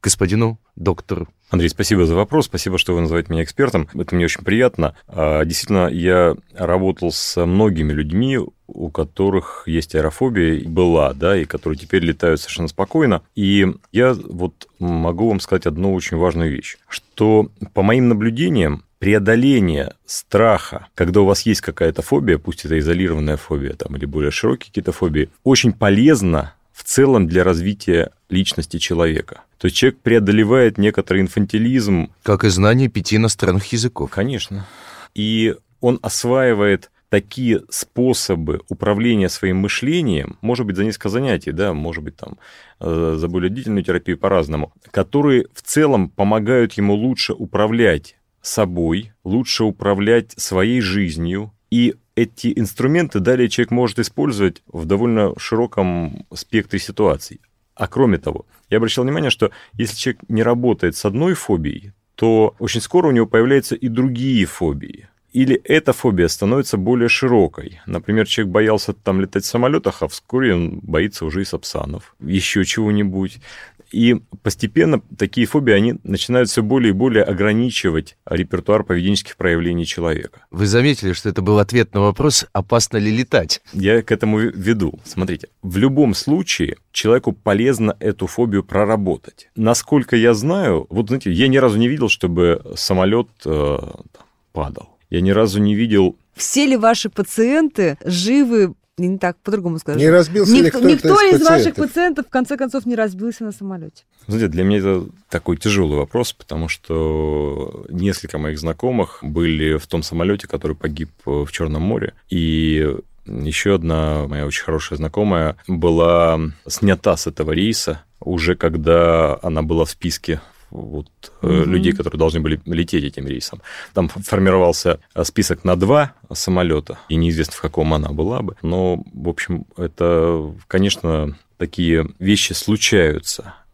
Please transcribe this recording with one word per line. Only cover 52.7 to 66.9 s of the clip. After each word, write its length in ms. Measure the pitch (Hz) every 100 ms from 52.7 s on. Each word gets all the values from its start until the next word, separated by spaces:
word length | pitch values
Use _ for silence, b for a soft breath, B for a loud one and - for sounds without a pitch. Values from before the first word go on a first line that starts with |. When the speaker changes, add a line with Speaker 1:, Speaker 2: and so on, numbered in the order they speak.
| - 127 160 - 104
Speaker 2:
далее 280 | 95 127 120
человек 220 | - 120
может 280 | 120 123 104
использовать 640 | 113 - 147 107 95 80 _
в 140 | 85
довольно 480 | 80 101 120 113 101 -
широком 880 | - 113 120 - 92 87 82 - -
спектре 440 | - - 110 - 98
ситуаций. 640 | - 101 104 73 - - _ _ _
А 140 | - 95
кроме 300 | - 131 87
того, 280 | - - - _ _
я 80 | 107
обращал 260 | 113 120
внимание, 260 | 127 151 147
что 200 | - 107 b b
если 220 | - 113 -
человек 260 | - 117 -
не 140 | 110
работает 540 | 113 120 123 107 90 82
с 80 |
одной 300 | 104 104 170
фобией, 580 | 180 - 92 73 - 101 _ _
то 400 | - 113 110 110 -
очень 220 | 117 113
скоро 280 | - 180 165
у 20 |
него 160 | 123 110
появляются 480 | 113 120 139 -
и 140 | 120 127
другие 580 | 113 131 120 135 123 87
фобии. 600 | - 85 71 - - - _ _
Или 240 | 123 131 127
эта 280 | - 156 151
фобия 360 | 123 127 95 85
становится 500 | - 101 127 139 101
более 320 | 92